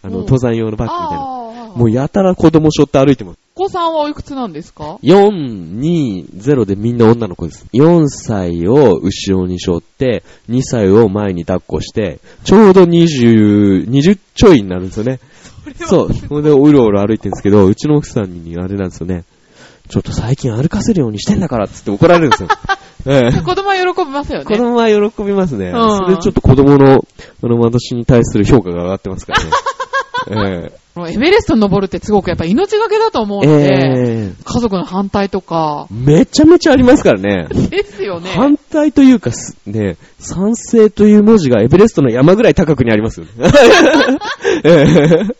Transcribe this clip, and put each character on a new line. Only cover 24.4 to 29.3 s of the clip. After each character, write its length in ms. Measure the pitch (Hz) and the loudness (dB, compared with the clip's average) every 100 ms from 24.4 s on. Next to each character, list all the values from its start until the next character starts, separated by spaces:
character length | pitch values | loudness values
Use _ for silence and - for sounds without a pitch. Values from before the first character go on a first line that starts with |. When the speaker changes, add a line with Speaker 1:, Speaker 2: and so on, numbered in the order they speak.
Speaker 2:
ね。 40 | |
Speaker 1:
子 120 | 139 214 | -4 -2
供 200 | 240 240 | 0 0
は 120 | 226 | 0
喜 340 | 208 208 - | 0 -2 -4
び 100 | 202 | -4
ま 140 | 196 185 | -2 -2
す 60 | |
ね。 180 | 120 95 | -4 -6
Speaker 2:
う 20 | 233 | -2
ん。 200 | 226 202 | -2 0
Speaker 1:
そ 60 | 185 | 0
れ 80 | 190 | 0
で 60 | |
ち 60 | 190 | 0
ょ 20 | |
っ 40 | |
と 60 | - | -2
子 160 | - 127 | 2 4
供 200 | 139 143 | 4 6
の、 280 | 135 135 - _ - _ | 6 4 0 _ -20 _
あ 40 | 123 | -4
の、 120 | 117 | 0
私 320 | 117 120 - | 0 -2 -4
に 120 | 123 | -10
対 200 | 120 123 | 2 2
す 120 | 107 110 | 2 -2
る 80 | |
評 180 | 101 131 | 2 2
価 80 | 90 | 0
が 120 | 87 | -6
上 60 | 87 | -6
が 60 | |
っ 60 | 98 | -6
て 80 | 101 | -8
ま 100 | 95 | -12
す 80 | |
か 80 | - | -8